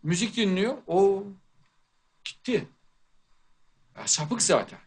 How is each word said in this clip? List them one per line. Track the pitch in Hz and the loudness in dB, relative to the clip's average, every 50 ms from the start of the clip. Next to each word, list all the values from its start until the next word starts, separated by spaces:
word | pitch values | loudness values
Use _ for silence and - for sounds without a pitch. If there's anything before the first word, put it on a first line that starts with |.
| - | -2
Müzik | 151 175 175 233 220 - | -2 -2 0 -2 -2 0
dinliyor. | - 220 196 185 185 202 233 277 277 - | 0 0 2 2 2 0 0 -2 -6 -6
O | - 165 185 196 196 196 190 202 202 196 - _ _ _ _ _ _ _ _ _ _ _ _ _ _ _ _ _ | 0 4 4 4 4 4 0 -4 -10 -16 -20 _ _ _ _ _ _ _ _ _ _ _ _ _ _ _ _ _
gitti. | - - _ _ - 247 180 - - _ _ _ _ _ _ _ _ _ - _ _ - _ _ _ _ _ _ _ _ _ _ _ _ | -16 -16 _ _ -2 -2 -2 -2 -4 _ _ _ _ _ _ _ _ _ -20 _ _ -20 _ _ _ _ _ _ _ _ _ _ _ _
Ya, | 104 104 | -12 -4
sapık | 107 - - 151 151 240 226 | -2 -2 -2 0 -4 -2 -2
zaten. | - - 175 120 98 - - - - | 2 2 2 2 0 -2 -12 -20 -20